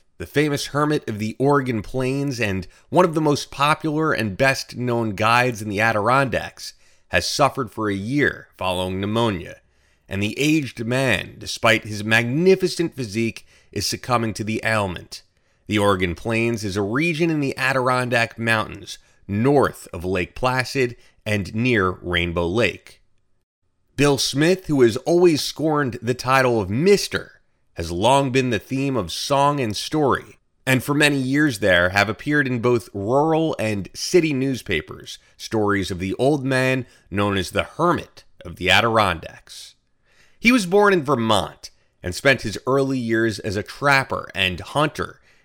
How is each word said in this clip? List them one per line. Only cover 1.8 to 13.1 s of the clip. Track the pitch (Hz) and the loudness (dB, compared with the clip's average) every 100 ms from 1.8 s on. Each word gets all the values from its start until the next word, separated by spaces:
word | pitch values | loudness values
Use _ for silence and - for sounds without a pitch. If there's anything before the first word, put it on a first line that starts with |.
Plains | - 131 131 139 143 120 | -4 -4 -2 -2 -4 -2
and | 107 95 87 - _ | -2 -2 -6 -14 _
one | 156 | 2
of | 180 | 2
the | 160 | 2
most | 151 139 - | 2 0 -2
popular | - 147 156 160 151 160 | -2 0 0 -2 -2 0
and | - 107 90 | 0 -2 0
best | 135 135 - - | 0 0 -4 -6
known | 123 117 110 | -2 -2 -2
guides | 98 107 120 127 107 | 0 2 4 2 -2
in | 107 | -4
the | 101 | 0
Adirondacks, | 113 107 107 135 131 87 82 - - - _ _ _ | 2 2 2 2 2 -2 -4 -12 -18 -18 _ _ _
has | 90 - | -2 0
suffered | - 139 - 113 | 2 0 0 -8
for | - 107 | -4 -2
a | 98 | -2
year | 104 143 117 - - - | -2 0 0 -2 -10 -8
following | 92 92 92 95 | -4 -2 -2 -4
pneumonia, | 101 110 117 90 85 - _ _ _ _ - | -2 0 0 -2 -8 -18 _ _ _ _ -10
and | 98 | -4
the | 107 - | -4 0
aged | 147 156 127 - 113 | 2 2 0 -6 -4
man, | 127 135 95 - - | -2 0 0 -4 -12
despite | - - 117 110 | -12 -2 2 2
his | 104 107 110 | 0 -8 0
magnificent | 113 120 139 185 185 180 - 170 - | 2 2 2 4 4 2 -2 -4 -6
physique, | 113 | -6